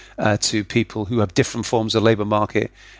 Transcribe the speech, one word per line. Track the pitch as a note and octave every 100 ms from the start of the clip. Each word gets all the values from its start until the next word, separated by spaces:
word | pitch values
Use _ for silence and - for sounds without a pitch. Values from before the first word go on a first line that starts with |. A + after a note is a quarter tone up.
| - -
uh, | A2 G#2
to | - A2
people | G2+ A#2+ G#2+ A2+ G2+
who | A#2+
have | G2+
different | - B2+ A#2+ G#2
forms | A#2+ A2 A2
of |
labour | G#2+ G#2+ G#2
market, | G#2 G#2+ G#2 A2 - - -